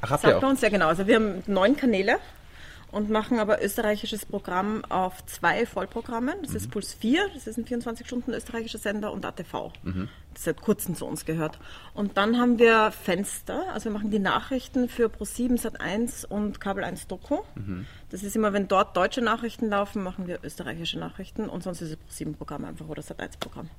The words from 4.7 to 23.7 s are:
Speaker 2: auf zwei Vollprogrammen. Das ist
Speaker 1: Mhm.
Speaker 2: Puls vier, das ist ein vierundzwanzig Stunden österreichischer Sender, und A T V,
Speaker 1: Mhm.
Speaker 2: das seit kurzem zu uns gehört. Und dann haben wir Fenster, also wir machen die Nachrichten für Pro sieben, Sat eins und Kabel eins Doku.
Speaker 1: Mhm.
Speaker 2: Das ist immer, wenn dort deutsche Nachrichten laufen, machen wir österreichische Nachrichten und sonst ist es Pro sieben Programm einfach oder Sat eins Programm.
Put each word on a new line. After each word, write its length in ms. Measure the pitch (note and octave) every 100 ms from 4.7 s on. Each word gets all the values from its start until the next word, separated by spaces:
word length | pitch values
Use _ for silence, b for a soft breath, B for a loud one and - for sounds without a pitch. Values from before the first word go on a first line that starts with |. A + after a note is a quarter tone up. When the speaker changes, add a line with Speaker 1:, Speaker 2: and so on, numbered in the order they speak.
| A3 -
Speaker 2:
auf 380 | F3+ F#3 - -
zwei 380 | - F3 E3
Vollprogrammen. 720 | A#3 - F#3+ - A#3 A3+ B3 G4
Das 120 | E4
ist 120 | A2 G2
Speaker 1:
Mhm. 40 |
Speaker 2:
Puls 220 | G#3 -
vier, 260 | - G#3+ D4 G4
das 120 | D4+ -
ist 100 | A3
ein 80 |
vierundzwanzig 420 | A3+ A#3+ A#3 A3+ A#3
Stunden 260 | B3 A#3+
österreichischer 460 | A3 - A3+ A3+ A3
Sender, 340 | G#3+ G#3 G#3
und 120 | -
A 80 | -
T 120 | -
V, 280 | F3 B2+ - -
Speaker 1:
Mhm. 240 | F2+ F2+ F#2+ B B
Speaker 2:
das 100 | -
seit 160 | - D#3
kurzem 340 | - G3+ -
zu 120 | E3 -
uns 180 | D#3+
gehört. 340 | - D#3+ D#3 - B B B
Und 240 | - G3+ -
dann 200 | G3+ A#3+
haben 200 | B3 A#3
wir 320 | A#3 A3+ G#3+
Fenster, 720 | - - F3+ G3 - - B3+ F#4
also 140 | - A3+
wir 60 |
machen 180 | G#3 G#3
die 80 | G#3
Nachrichten 680 | F#3+ B2+ - C4 - C4+ B3
für 180 | - A#3
Pro 160 | -
sieben, 320 | G#3 - B3 B3
Sat 240 | A3+ -
eins 440 | - G3 A#3 - -
und 340 | G#3 G#3 -
Kabel 220 | G3+ G3
eins 220 | F3+ F#3 -
Doku. 320 | F#3 - D4 A4
Speaker 1:
Mhm. 320 | - G2 F2+ B B B
Speaker 2:
Das 120 | F#3+
ist 140 | G3+ A3
immer, 160 | -
wenn 160 | G3+ F#3+
dort 260 | F#3+ G#3 -
deutsche 260 | F#3+ -
Nachrichten 460 | A#3 A3+ A#3 - A3+
laufen, 320 | G3+ G3+ G#3+
machen 240 | F#3 F#3 F3+
wir 140 | F3+
österreichische 540 | - - F3 D#3+ E3 -
Nachrichten 500 | E3 - F#3+ - A3
und 140 | -
sonst 180 | F3+ E3+
ist 100 | E3
es 60 | D#3
Pro 100 | -
sieben 240 | - D#3
Programm 300 | D3+ D3+ C#3+ -
einfach 220 | D#3+ D#3
oder 120 | D3+
Sat 180 | D#3 -
eins 160 | - -
Programm. 300 | - - E3